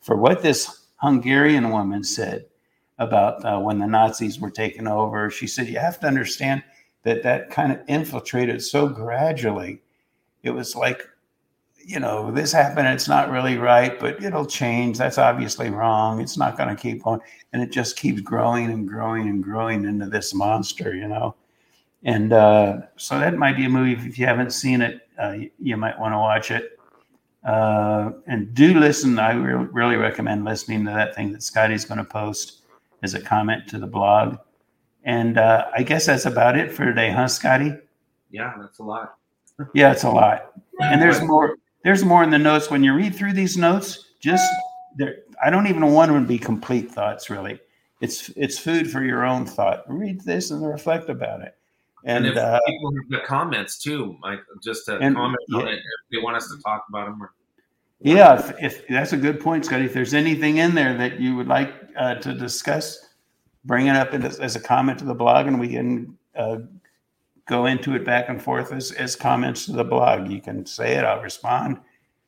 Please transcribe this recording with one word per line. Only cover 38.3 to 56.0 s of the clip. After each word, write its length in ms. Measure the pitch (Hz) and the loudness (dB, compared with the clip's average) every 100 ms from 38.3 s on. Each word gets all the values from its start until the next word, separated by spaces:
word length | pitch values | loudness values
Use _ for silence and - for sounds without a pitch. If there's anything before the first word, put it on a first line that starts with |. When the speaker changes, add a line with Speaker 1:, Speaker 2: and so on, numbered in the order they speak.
Speaker 2:
Yeah, 220 | 101 123 107 | -12 -12 -12
that's 180 | 104 - | -18 -16
a 60 | |
lot. 320 | 107 113 110 - _ _ _ | -12 -10 -12 -18 _ _ _
<laughs> 260 | - 139 | -14 -4
Speaker 1:
Yeah, 160 | 139 139 | 6 6
it's 140 | - | 6
a 60 | 123 | 2
lot. 420 | 113 107 107 - - - - | 4 4 2 -4 -20 -14 -4
And 180 | 147 147 | 2 6
there's 200 | 170 156 | 6 4
Speaker 2:
Right. 60 | 160 | 4
Speaker 1:
more, 300 | 156 147 - _ _ | 4 2 -2 _ _
there's 220 | 180 196 | 2 4
more 180 | 190 175 | 6 6
in 80 | 160 | 6
the 80 | 151 | 4
notes. 320 | 151 151 151 | 4 4 2
When 140 | 143 | 2
you 80 | 135 | 4
read 220 | 139 208 | 4 0
through 180 | 180 202 | -2 -4
these 240 | 196 185 180 | -2 -2 2
notes, 540 | 170 190 - - - _ | 2 2 -2 -12 -18 _
just 320 | 147 185 185 - - - - 135 | 0 2 2 0 -6 -14 -14 -6
there, 240 | 139 - - - | -6 -8 -16 -2
I 60 | 143 | 2
don't 200 | 185 208 | 4 2
even 240 | 165 151 | 4 6
want 180 | 151 165 | 6 6
them 100 | 147 | 4
to 80 | 120 | 2
be 100 | 120 | -2
complete 520 | 117 113 - 123 95 | -2 -4 -2 -4 -4
thoughts, 400 | - 104 - - | -6 -6 -6 -10
really. 300 | 101 95 - _ _ _ _ | -10 -10 -12 _ _ _ _
It's, 280 | - - - | -8 -8 -12
it's 280 | - 139 - | -6 -6 -4
food 320 | 160 165 - | -2 -2 -2
for 120 | 135 | -4
your 200 | 131 123 | -4 -2
own 220 | 123 127 123 | -2 -2 -4
thought. 380 | - 98 - - | -2 -2 -2 -6
Read 320 | 147 208 185 | -8 -6 -8
this 280 | - 175 180 | -6 -4 -4
and 160 | 151 156 | -6 -6
reflect 420 | 151 170 165 160 | -6 -4 -4 -4
about 320 | 127 113 104 | -8 -8 -10
it. 160 | - - _ _ _ _ | -14 -20 _ _ _ _
And, 220 | 131 120 135 | -4 -2 0
Speaker 2:
And 100 | 117 | 0
if 60 | |
Speaker 1:
uh, 160 | 113 120 117 | 2 2 2
Speaker 2:
people 260 | 160 147 | -2 -4
have 160 | 139 127 | -6 -6
the 180 | 131 - | -8 -4
comments 520 | 139 170 113 92 - | -4 -2 -4 -6 -10
too, 380 | 143 147 104 80 | -8 -6 -8 -10
Mike, 200 | 95 101 - 101 | -10 -10 -12 -14
just 260 | 113 107 - | -10 -8 -6
a 100 | 104 | 0
Speaker 1:
and, 160 | 139 | 2
Speaker 2:
comment 260 | 127 123 123 - | 2 0 -4 -6
Speaker 1:
yeah. 100 | - | -4
Speaker 2:
on 100 | 110 | -4
it 60 | 101 | -6
if 40 | 110 113 | -10 -14